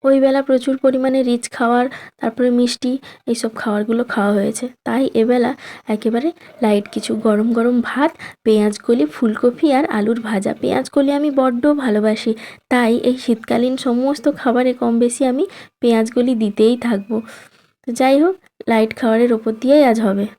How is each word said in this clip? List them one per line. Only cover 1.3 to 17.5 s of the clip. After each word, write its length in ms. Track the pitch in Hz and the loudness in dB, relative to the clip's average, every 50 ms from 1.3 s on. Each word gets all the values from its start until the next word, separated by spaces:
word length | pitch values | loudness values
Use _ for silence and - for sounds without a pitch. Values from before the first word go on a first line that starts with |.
| 240 240 240 - - | 0 -2 -4 -10 -6
খাবার, 280 | - 240 233 240 240 247 262 - - - - _ _ | -2 0 2 2 2 0 -2 -4 -12 -18 -20 _ _
তারপরে 280 | - 226 220 - 247 247 240 240 | -6 -6 -2 0 0 2 2 2
মিষ্টি, 340 | 247 240 240 - - 247 254 269 - - - - _ - | 2 0 -2 -4 -4 -4 -4 -4 -8 -14 -20 -14 _ -6
এইসব 200 | 233 233 - 226 220 - | -4 -4 -4 -6 -6 -6
খাবারগুলো 420 | - 240 208 208 214 214 226 233 240 240 | -4 -4 -2 -2 -2 -2 -2 -2 -2 -4
খাওয়া 200 | - 226 202 202 208 202 | -2 -2 0 0 2 0
হয়েছে, 280 | 196 214 226 - 247 247 - _ _ | 0 -2 -4 -6 -10 -10 -12 _ _
তাই 180 | - 226 247 269 - - 226 | -4 -2 0 -2 0 0 0
এবেলা 300 | 220 233 247 247 233 240 277 - - - - - _ - 214 | 2 2 2 2 0 -2 -2 -6 -12 -20 -20 -18 _ -6 -6
একেবারে 340 | 214 - 220 220 233 262 330 339 _ - - - - 240 | -2 -2 -2 -2 0 -2 -4 -6 _ -20 -20 -8 -2 0
লাইট 220 | 214 208 202 208 - - | 2 2 0 0 -4 -8
কিছু 180 | 214 - - 226 214 - | -8 -6 -4 -6 -2 0
গরম 220 | 226 208 208 214 233 233 233 | 0 2 2 2 0 0 2
গরম 180 | 226 240 247 247 240 - | 2 2 2 0 -2 -2
ভাত, 240 | - 254 285 330 - - - - - _ _ | -2 0 -2 -2 -2 -6 -20 -20 -20 _ _
পেঁয়াজ 300 | 226 220 214 208 208 208 - - | 2 4 4 4 2 -2 -4 -2
কলি, 200 | - 233 247 294 294 - | 0 2 2 0 -2 -2
ফুলকপি 540 | - - 220 214 - - 247 240 - - 302 269 262 | -2 -2 -2 0 2 0 0 0 2 0 2 2 2
আর 60 | 285 - - 214 | 0 0 -2 -2
আলুর 200 | 202 214 233 233 226 214 | 0 0 -2 -2 -4 -4
ভাজা। 240 | 220 190 196 220 - - | -4 -2 -2 -4 -6 -4
পেঁয়াজ 240 | - - - 262 262 - - | -4 -2 -2 -2 -4 -2 0
কলি 160 | 285 277 269 285 285 | 0 2 2 0 0
আমি 120 | 294 302 277 269 | 0 0 0 2
বড্ড 240 | 262 262 240 240 240 294 294 294 262 | 0 0 0 0 0 0 0 2 0
ভালোবাসি, 480 | 254 208 208 214 220 214 220 - 226 220 220 - - - - _ _ | 0 0 2 2 0 -2 -2 -2 -4 -4 -4 -8 -20 -20 -20 _ _
তাই 200 | 254 247 240 226 233 240 - 254 | 0 0 2 2 0 0 0 0
এই 80 | 254 254 - | -2 -2 -2
শীতকালীন 500 | - 233 226 226 - 240 240 240 254 262 262 - | -4 -4 -4 -2 -4 -2 0 0 -2 -2 -2 -2
সমস্ত 380 | 262 240 240 254 269 285 285 - 302 285 - | -2 -2 0 0 -2 -2 0 -2 -2 -2 0
খাবারে 320 | - 262 233 240 254 254 247 247 | -2 -2 0 2 0 0 0 0
কম 140 | 247 233 233 233 | -2 0 2 2
বেশি 200 | 240 240 240 - 277 254 | 0 0 0 0 -2 0
আমি 120 | 247 269 370 - - - - - _ _ | 0 -2 -4 -4 -6 -20 -20 -20 _ _
পেঁয়াজ 260 | - 240 226 226 220 226 240 | 0 2 2 2 0 0 0
কলি 180 | 254 247 254 254 220 | 0 0 0 0 0
দিতেই 320 | 220 208 202 - 214 220 247 247 247 | 0 -2 2 2 2 2 2 0 -2
থাকবো। 300 | 240 226 196 196 - 226 220 226 - - - - - | -2 -2 -2 -4 -4 -6 -6 -6 -8 -18 -20 -20 -20